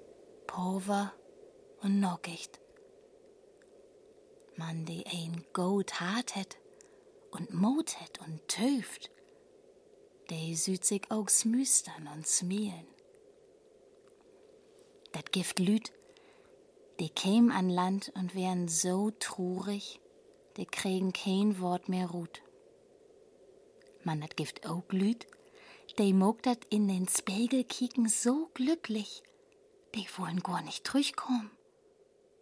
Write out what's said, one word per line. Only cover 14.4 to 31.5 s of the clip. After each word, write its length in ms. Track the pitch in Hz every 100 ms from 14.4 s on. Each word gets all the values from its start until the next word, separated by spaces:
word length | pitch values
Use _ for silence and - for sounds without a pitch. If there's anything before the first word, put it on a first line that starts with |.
| - - - - - - -
Dat 180 | 156 -
Gift 260 | 185 180 -
Lüd, 340 | 185 220 - - - - - - - - - - - -
die 100 | 160
käm 400 | - 190 220 233
an 180 | 196 185
Land 440 | 175 185 196 -
und 200 | 196 180
wären 340 | 190 185 180 170
so 420 | 165 180 185 214
trurig, 880 | 214 - - 180 180 190 202 - - - - - - - -
die 100 | 180
kriegen 460 | - 196 185 190
kein 480 | - 202 190 214 185
Wort 280 | 180 180 -
mehr 220 | 185 180
Ruht. 320 | 175 170 - - - - - - - - - - - - - - - - -
Man, 160 | 175 156
dat 160 | 151 -
Gift 300 | 147 - -
auch 240 | 170 -
Lüd, 360 | 190 196 233 - - - - - - - -
die 140 | 202
mog 300 | 190 190 -
dat 220 | 254 240 -
in 220 | 214 202
den 200 | 185 185
Spiegel 560 | - - 196 240 262
kieken 440 | 247 - 247 - 226
so 420 | - 240 277 330
glücklich, 680 | - 262 330 - 214 196 - - _ _ - - - _
die 120 | 220 190 -
wollen 260 | 170 175
gar 200 | 185 170
nicht 300 | 156 - -
durchkommen. 580 | 269 277 - - 247 214